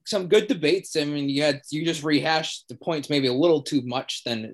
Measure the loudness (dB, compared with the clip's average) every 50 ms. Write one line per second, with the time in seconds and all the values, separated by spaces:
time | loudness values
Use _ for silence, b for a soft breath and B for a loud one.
0 | -8 -6 -4 -4 0 2 4 4 4 2 0 0 2 2 2 0 0 -2 -2 -2
1 | -2 -2 -2 -2 -2 -2 0 2 2 2 0 0 -4 -6 -6 -4 -2 -2 -2 -2
2 | 0 2 2 2 2 2 0 0 0 -2 -6 -10 -12 -16 -18 -10 -6 -4 -4 -4
3 | -2 -2 0 0 2 2 2 4 4 4 4 4 2 0 -2 -2 -2 -2 -4 -6
4 | -6 -6 -8 -8 -6 -6 -4 -4 -6 -4